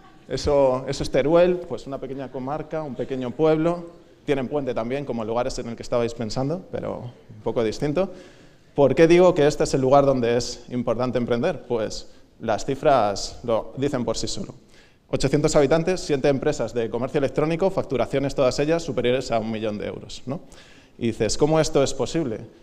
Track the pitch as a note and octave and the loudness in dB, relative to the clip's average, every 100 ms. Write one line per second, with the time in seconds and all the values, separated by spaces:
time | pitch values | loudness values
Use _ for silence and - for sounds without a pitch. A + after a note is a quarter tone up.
0 | - - - C3+ D3 C#3+ C3+ B2+ C3+ C#3 | -20 -20 -8 -4 2 4 4 2 -2 -6
1 | C#3 D3 C3 E3+ F3+ F3+ - A#2+ - C3+ | -2 0 4 6 6 2 -4 -10 -10 -12
2 | C3+ C#3 B2+ C3+ B2+ D3+ D3+ D#3+ D3+ A#2+ | -10 -10 -10 -10 -8 -8 -8 -8 -8 -8
3 | A#2 C3 B2+ A#2 D#3 D#3 E3 F3 E3+ - | -6 -6 -6 0 2 4 2 -2 -6 -18
4 | - - - C#3 A#2+ D3 C3 A#2 A2+ C3+ | -20 -10 -2 -2 0 -2 -2 -4 -2 -4
5 | C3+ B2 G#2+ A2+ B2 - A#2 A2+ G#2+ B2 | -4 -6 -4 -2 -2 -4 -8 -10 -2 0
6 | A#2 - A2 A#2 C3+ F3 - - G#2 F#2+ | 0 -2 -6 -2 -2 -4 -6 -8 -6 -8
7 | A#2+ - - - - A2+ A2+ G#2 D3 D3+ | -10 -16 -20 -10 -4 0 0 0 -2 0
8 | F#3+ - - - - - _ - C#3 B2+ | -2 -4 -20 -20 -20 -20 _ 4 4 8
9 | E3 E3+ F3+ D3+ D3 D3+ D#3 C#3 C3 C#3+ | 8 8 8 6 4 2 0 2 6 6
10 | C#3 C3 A#2 A#2+ A#2+ - - B2 A#2+ A2+ | 6 4 2 0 -2 -8 -8 -4 -2 0
11 | B2+ B2 A#2+ A#2+ D3+ D#3+ - A#2+ G#2 - | 0 -2 0 0 0 -4 -4 -4 -4 -6
12 | - - - - A2 G#2 - C3+ D3+ C3+ | -12 -18 -20 -10 -4 -2 -2 0 4 4
13 | G#2 G2 - - A#2 A2 - - C3+ B2+ | 4 0 -6 -8 -2 -2 -2 -4 -2 -2
14 | A#2 A2 A2 - G2+ - _ - - _ | -4 -4 -4 -6 -10 -14 _ -20 -20 _
15 | _ C3+ C3 C#3+ D3 D#3+ C#3 E3 E3 F#3 | _ -2 0 2 2 4 4 2 0 -4
16 | - C#3+ D3 C3+ D3+ D3 A2+ A#2+ A2+ A#2 | -2 0 0 0 0 -2 -4 -4 -4 -4
17 | C3 D#3+ C3+ - D3+ E3 F#3+ E3 A#2+ B2+ | -4 -2 -2 0 -2 0 0 -2 -2 -2
18 | A2 C3+ C#3 - B2+ B2 D3 E3 D#3 B2 | 0 -2 -2 2 2 2 0 0 -2 -2
19 | A#2+ C3 B2 A#2 A2 A2 G#2+ G#2 F#2 - | 0 0 0 -2 -2 -4 -4 -4 -6 -10
20 | - - - D3+ - - - - - - | -12 -14 -10 -10 -12 -20 -20 -20 -20 -6
21 | A#2 G#2 G#2+ - D3+ D#3+ D3+ D3+ C3+ - | -4 0 0 2 2 4 2 2 0 0
22 | A#2 D#3+ C#3+ G#2 A2+ - | -4 -4 -4 -6 -12 -20